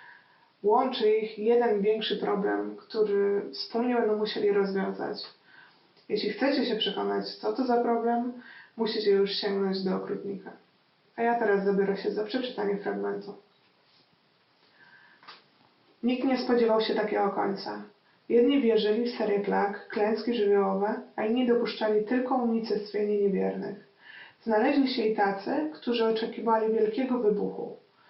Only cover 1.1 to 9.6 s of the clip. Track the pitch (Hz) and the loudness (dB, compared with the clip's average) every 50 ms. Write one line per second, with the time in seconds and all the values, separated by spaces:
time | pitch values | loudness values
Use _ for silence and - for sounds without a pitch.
1.1 | 220 220 214 - - 208 214 226 240 240 240 233 208 202 190 214 220 220 220 - | 4 4 2 -2 -6 -2 2 4 4 4 4 4 2 2 2 2 2 2 0 -4
2.1 | 196 - 190 202 208 196 196 208 208 202 208 - - - - - - 220 208 202 | -4 -2 0 -2 0 0 0 0 0 -2 -2 -6 -8 -12 -14 -6 0 0 2 2
3.1 | 202 202 202 202 202 202 - - - - - - - 233 247 247 247 240 214 208 | 2 2 2 2 0 0 -2 -6 -10 -10 -10 -6 -4 -2 0 0 0 2 2 0
4.1 | 214 214 208 208 - 226 214 202 196 202 190 190 190 190 190 190 190 - - - | 0 0 -2 -2 -2 0 2 2 2 2 2 0 0 -2 -2 -4 -6 -6 -8 -8
5.1 | - - - - - _ _ _ - - - - _ _ _ _ _ _ _ - | -8 -8 -12 -14 -16 _ _ _ -20 -20 -20 -20 _ _ _ _ _ _ _ -6
6.1 | - - - - - - 262 285 302 262 233 240 220 - - 196 190 202 202 202 | -4 -2 -2 -2 -2 0 0 0 2 0 0 0 0 -2 -2 -2 -2 -2 -2 -2
7.1 | 202 196 196 - - - - 214 214 - 247 240 240 240 240 240 233 226 220 233 | -2 -2 -4 -6 -10 -6 -6 -4 -2 -2 0 2 2 2 2 2 0 0 0 0
8.1 | 240 240 247 247 240 - - - - - - - - 226 226 214 220 220 208 202 | 0 0 -2 -4 -8 -10 -16 -20 -20 -20 -20 -16 -6 -4 -4 -2 -2 0 2 4
9.1 | 196 196 196 190 - - 226 202 196 196 | 4 4 2 2 -2 -4 -4 -2 -2 0